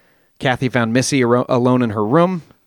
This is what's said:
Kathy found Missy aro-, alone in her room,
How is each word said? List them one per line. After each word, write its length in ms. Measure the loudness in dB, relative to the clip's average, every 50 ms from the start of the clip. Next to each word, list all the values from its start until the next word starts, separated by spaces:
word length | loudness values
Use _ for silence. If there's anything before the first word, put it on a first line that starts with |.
| _ _ _ _ _ _ _ -6
Kathy 280 | -4 -2 -2 -2 -2 -2
found 240 | 0 0 -2 0
Missy 300 | 0 -2 0 0 0 0
aro-, 240 | 2 2 2 0 0 0
alone 340 | 0 0 2 2 2 0
in 100 | 0 -2
her 140 | -2 -4 -2
room, 360 | 0 2 2 2 0 -2 -6 -10 _ -20 _ _